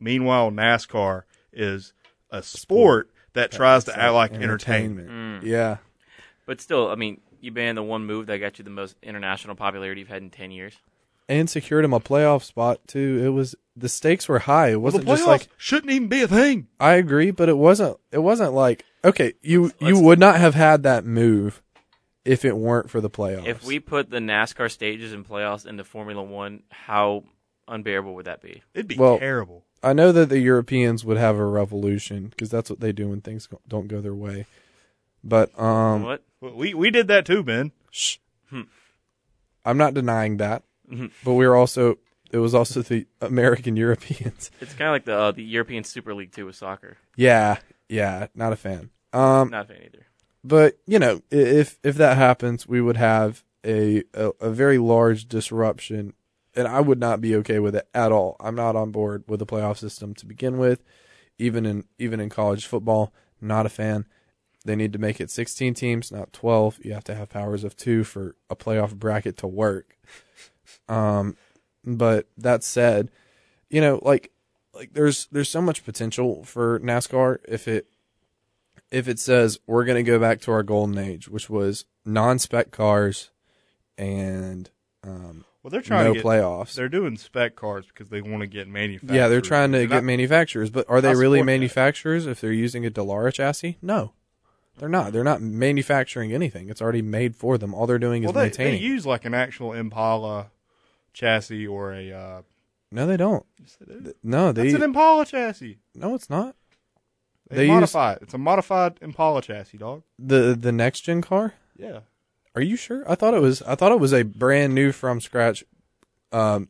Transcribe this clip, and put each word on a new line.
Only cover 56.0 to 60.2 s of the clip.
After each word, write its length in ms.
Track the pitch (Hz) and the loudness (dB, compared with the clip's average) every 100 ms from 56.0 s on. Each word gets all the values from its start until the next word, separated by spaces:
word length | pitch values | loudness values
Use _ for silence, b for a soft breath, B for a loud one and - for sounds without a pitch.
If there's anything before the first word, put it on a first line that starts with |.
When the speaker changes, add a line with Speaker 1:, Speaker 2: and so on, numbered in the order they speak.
| 101 - _ _ _ - | -10 -14 _ _ _ -4
Speaker 2:
and 100 | 123 | -2
I 140 | 127 | 2
would 180 | 147 131 | 2 2
not 220 | 120 110 | 2 -2
be 160 | 113 110 | 0 0
okay 220 | 107 107 | 0 0
with 160 | 104 101 | 0 -2
it 100 | - | -4
at 160 | 120 113 | -2 2
all. 260 | 107 92 - | 2 0 -4
I'm 140 | 107 117 | -8 -4
not 180 | 117 | -2
on 160 | 110 110 | -2 -4
board 320 | 107 107 104 - | -4 -6 -6 -8
with 100 | 107 | -8
the 60 | 107 | -6
playoff 300 | 110 107 104 | -4 -4 -6
system 360 | 107 - 107 | -10 -14 -16
to 120 | 104 | -16